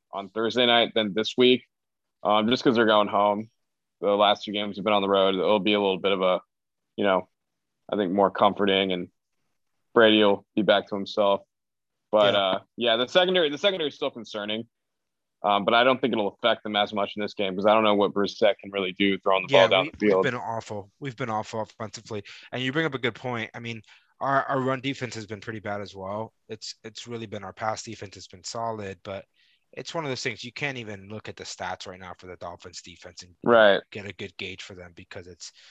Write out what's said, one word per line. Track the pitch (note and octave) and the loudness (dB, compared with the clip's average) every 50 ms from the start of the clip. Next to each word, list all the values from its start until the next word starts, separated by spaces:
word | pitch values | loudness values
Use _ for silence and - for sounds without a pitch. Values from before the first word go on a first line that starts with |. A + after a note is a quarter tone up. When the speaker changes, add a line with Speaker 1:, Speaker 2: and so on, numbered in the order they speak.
| _ _ - | _ _ -10
Speaker 1:
on | G2 G2 F#2 | -10 -10 -8
Thursday | - A2 A2+ A2+ G#2+ A#2+ B2 | -6 -4 -4 -2 0 2 2
night | A#2+ A#2+ A#2+ A#2 - - | 4 4 4 4 2 0
than | A2+ A2 G#2 F2+ | -2 -2 -2 -2
this | G#2 A2 - - - | -4 -4 -2 2 4
week, | B2+ B2+ B2+ B2 - _ _ _ _ _ _ _ _ _ _ _ - | 6 6 6 4 0 _ _ _ _ _ _ _ _ _ _ _ 0
um, | F2+ G#2 G#2+ G#2+ G#2+ | 2 2 2 2 2
just | B2 C3 - | 0 0 2
'cause | D3+ A#2+ | 2 2
they're | A2+ A#2 | 4 4
going | A2 G#2+ G#2+ G#2 G#2 | 6 6 4 4 4
home. | G#2 G2+ G#2 G#2 G#2 G#2 A2 A2+ _ _ _ _ _ _ _ _ _ - | 2 2 2 2 0 -2 -6 -12 _ _ _ _ _ _ _ _ _ -4
The | - G2+ | 0 0
last | G2+ G2+ G#2 G2+ G#2 - - | 2 4 4 4 2 0 -2
two | - G2+ | -8 -6
games | G#2 G#2 G#2 G2 G2 | -6 -6 -6 -6 -4
have | F#2 | -2
been | G#2+ G#2+ | 0 0
on | G2+ | 2
the | G2 G2 | 2 2
road. | G2 G2 F#2+ F#2+ G2 | 2 4 4 4 2
It'll | F#2 E2+ E2+ G#2+ G#2+ | 2 2 2 2 2
be | F2+ G#2 G#2 | 2 2 2
a | G#2 | 2
little | G2+ G2 F#2+ F#2 | 2 0 0 0
bit | G2 G2 | 0 -2
of | G2 F#2+ | 0 0
a, | F#2+ F#2 F#2 F2 - _ _ _ _ _ _ _ _ _ - | 2 0 0 0 -4 _ _ _ _ _ _ _ _ _ -6
you | - G#2 | -2 0
know, | G2+ F#2+ F#2 - _ _ _ _ _ _ _ _ _ _ _ _ - | 2 2 2 0 _ _ _ _ _ _ _ _ _ _ _ _ -6
I | - G2 | -2 -2
think | G#2 F2 F2+ | -2 0 2
more | G2+ G2 F#2 | 2 2 2
comforting, | F#2 - A#2 G2+ F#2 - G2+ G2+ F#2+ F#2+ G2 F#2+ F#2 | 4 2 2 2 2 2 0 2 2 2 2 0 -2
and | F2+ F2+ - _ _ _ _ _ _ _ _ _ _ _ _ _ _ _ _ - | -4 -6 -10 _ _ _ _ _ _ _ _ _ _ _ _ _ _ _ _ 4
Brady | A#2+ A2+ A2 G#2+ G#2+ G#2+ | 6 6 8 8 6 6
will | G2+ G2+ G2 - _ - | 4 4 2 -4 _ -4
be | A2 | -2
back | G#2 G2 G#2 G2 F#2+ - | 2 4 4 2 2 -2
to | - | -8
himself. | G2 G2 - - - G#2 G2+ G2 G2 - _ _ _ _ _ _ _ _ _ _ _ _ - | -8 -8 -6 -2 0 2 2 0 0 -4 _ _ _ _ _ _ _ _ _ _ _ _ 0
But, | - G#2+ G#2 G2+ G2 | 2 4 4 6 4
Speaker 2:
Yeah. | G2+ | 4
Speaker 1:
uh, | G2 F#2+ F#2+ G2+ - _ - - | 2 2 0 -2 -6 _ -8 -2
yeah, | A#2 A#2+ A2+ | 0 2 2
the | A2+ B2+ B2 | 2 2 2
secondary, | - F#3 F3+ F3+ F#3 F#3 E3 D3 | 2 2 4 4 2 2 2 0
the | C#3+ C#3+ | 0 0
secondary | - G3+ F#3+ F#3 D#3+ C#3+ | -2 -2 -2 -2 -6 -6
is | C3 | -6
still | - D3+ C3+ | -4 -6 -6
concerning, | - A#2+ A2 - - - G#2 G#2 G#2+ A2 A#2 - _ _ _ _ _ _ _ _ _ _ _ _ _ _ | -6 -8 -14 -10 -8 -8 -6 -4 -6 -6 -6 -10 _ _ _ _ _ _ _ _ _ _ _ _ _ _
um, | - G2+ G2+ G2+ G2 | 0 0 2 2 2
but | F2 A2+ | 4 4
I | A#2 B2 | 6 6
don't | C3 C3 B2 | 4 4 2
think | - B2+ A2 | 0 -2 0
it'll | A2+ G#2 G2 | 0 -2 -4
affect | - _ - A#2 A2 - | -4 _ 0 0 0 0
them | - G#2+ G#2+ | -4 -4 -2
as | G2+ G#2 G2+ G#2+ | -2 -2 -2 -2
much | G#2 G2+ G2+ - | -4 -4 -4 -4
in | G#2 G#2 | -8 -8
this | G2 - | -8 -6
game | - G#2 F#2+ F#2 | -4 -4 -4 -2
'cause | F#2 G2 | 0 4
I | G#2+ G#2 | 4 4
don't | A2+ A2 | 6 6
know | G#2+ G#2 | 4 4
what | G2+ G2+ F#2 - | 4 2 2 2
Brissett | G2+ G2+ F#2 - - G2 F#2 G2 - | 0 -2 -2 0 0 2 2 2 0
can | - G2+ | -6 -10
really | G2 G2+ G2 F#2 F#2 | -6 -6 -6 -4 -2
do | - G2+ G2 G2 F#2 | 0 0 0 0 0
throwing | - G2+ F#2+ F#2+ F#2 F2+ | 0 0 0 0 0 0
the | C3+ | 2
Speaker 2:
Yeah, | F#2+ F#2+ | 2 2
Speaker 1:
ball | F#2 | 4
down | F#2+ F#2+ F#2 | 4 2 0
Speaker 2:
we, | - | -2
Speaker 1:
the | - - | -4 -2
field. | G#2 G#2 G2 F#2 F#2+ | 0 2 2 2 2
Speaker 2:
we've | C#3 | 0
been | A#2+ B2 | -2 -6
awful. | G2 G#2 A2+ A2+ - - A2 G#2 F#2+ G2+ _ - | -8 -8 -8 -10 -10 -10 -12 -12 -12 -14 _ -14
We've | D3 C#3 A#2+ | -14 -14 -12
been | - C3+ A#2 | -10 -8 -6
awful | A2 G#2+ G#2+ - - A2+ | -6 -6 -6 -8 -8 -8
offensively. | G#2+ - - - A2+ G#2+ - - G#2+ - A2+ G#2 - - - - - - | -10 -10 -10 -14 -14 -14 -14 -16 -14 -12 -12 -12 -12 -12 -18 -20 -18 -12
And | - B2 | -8 -6
you | C3 C3 | -6 -4
bring | C3 D#3 E3 | -2 -2 -2
up | D#3 C3+ | -2 -4
a | B2 | -2
good | A#2 B2 A2 | -4 -4 -4
point. | - - B2+ B2 A2+ A2 - - | -4 -8 -8 -6 -6 -8 -10 -12
I | A#2+ | -14
mean, | A#2+ A#2 A#2 A2+ G#2 _ - _ _ _ _ - | -12 -12 -12 -12 -16 _ -20 _ _ _ _ -8
our, | - C3 C#3 C3+ B2+ | -4 0 0 0 0
our | - C#3 C3+ | 0 -2 -2
run | B2+ C3 C3 C3 | -2 -2 -2 -4
defense | A#2+ C#3 C3+ - C3 A#2 G#2 | -4 -8 -8 -6 -8 -10 -10
has | A2+ A2 | -10 -12
been | F#2+ A2 G2 | -12 -12 -14
pretty | - - A2+ G#2+ | -12 -12 -12 -10
bad | G2 G#2+ G2+ G2+ | -8 -8 -8 -8
as | G#2 F#2+ F#2+ | -8 -12 -12
well. | G2 F#2+ F#2+ G2+ G#2+ A2+ A2 _ _ _ - | -12 -10 -8 -8 -8 -8 -10 _ _ _ -16
It's, | A2 G#2+ - - - _ - | -16 -14 -14 -16 -16 _ -18
it's | A2 G#2+ - - A#2+ | -18 -16 -16 -14 -12
really | A#2+ A2+ A2+ | -10 -10 -6
been, | G#2 G2+ G#2 G2 | -6 -6 -6 -8
our | F#2+ | -10
pass | F#2+ - A2+ A2 A2 G#2 | -10 -6 -4 -4 -4 -4
defense | - - A2 - G2+ G2 - | -6 -12 -12 -14 -14 -16 -16
has | G2 F2+ - | -18 -20 -20
been | - F#2 F2 | -20 -16 -14
solid, | - - A#2+ A2+ A#2 A2+ G#2+ G#2 F#2+ G2 - - | -10 -8 -6 -6 -6 -6 -6 -8 -10 -12 -12 -12
but | G#2 G2 G2 - _ _ _ _ _ _ _ _ _ - | -12 -12 -12 -12 _ _ _ _ _ _ _ _ _ -16
it's | - C3 - - | -16 -14 -10 -8
one | E3+ D#3+ | -8 -6
of | C#3+ | -6
those | B2+ A#2 | -6 -4
things | - C3+ A2 G2 - | -6 -6 -8 -8 -12
you | A#2+ | -14
can't | - - D3 C#3+ C3 B2+ | -10 -8 -6 -6 -6 -8
even | A#2 G#2 G#2 G2 G2 G2 | -10 -12 -12 -14 -14 -14
look | G#2+ G#2+ - - | -14 -14 -12 -14
at | G2 | -14
the | - A#2 | -14 -14
stats | - - - G2 F2+ F#2 - - G2+ | -14 -12 -10 -8 -8 -8 -10 -12 -16
right | F#2 F#2 | -16 -16
now | F#2+ F2+ F2+ _ | -16 -18 -18 _
for | - F2+ | -16 -18
the | F2+ | -18
Dolphins | E2+ F#2 F2 F2 F2 - F2+ F2+ - - | -14 -14 -16 -16 -16 -18 -18 -18 -18 -18
defense | F#2 F2 - - F2+ F2 - - | -18 -20 -20 -20 -20 -20 -20 -20
and | F2+ F2 _ | -20 -14 _
Speaker 1:
Right. | - - A#2+ A2+ A2 G#2 G2 - - - | 4 6 8 10 10 8 6 4 0 -6
Speaker 2:
get | - G#2+ - | -14 -14 -12
a | G#2 F#2+ | -12 -12
good | - G#2+ F#2+ _ - | -12 -14 -14 _ -12
gauge | - F#2 G2 F#2 | -12 -12 -12 -14
for | - - G#2 | -16 -16 -16
them | F2+ F2+ F2+ E2+ | -18 -18 -20 -20
because | E2+ F2+ - - G2+ F2 | -20 -20 -18 -18 -18 -18
it's, | F2 F2+ - - - - _ - - | -18 -20 -20 -20 -20 -20 _ -20 -20